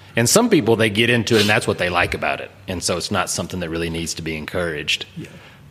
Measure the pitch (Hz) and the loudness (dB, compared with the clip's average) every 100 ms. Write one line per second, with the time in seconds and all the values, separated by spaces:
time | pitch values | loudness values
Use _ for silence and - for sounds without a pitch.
0 | - 117 120 208 240 170 110 110 110 101 | -4 0 4 4 4 4 4 4 4 4
1 | 117 120 107 113 104 110 110 87 90 87 | 4 2 4 4 4 2 0 -2 0 0
2 | 92 - 76 67 65 - - 90 - 87 | 0 -2 -4 -4 -8 -14 -10 -6 -4 -4
3 | - 98 87 - 87 92 82 82 85 82 | -2 -2 -2 -4 -6 -6 -6 -4 -4 -4
4 | 82 - 82 78 73 92 85 73 76 - | -6 -8 -8 -8 -6 -4 -4 -4 -4 -6
5 | - 170 - - - - - | -6 -14 -16 -18 -20 -20 -4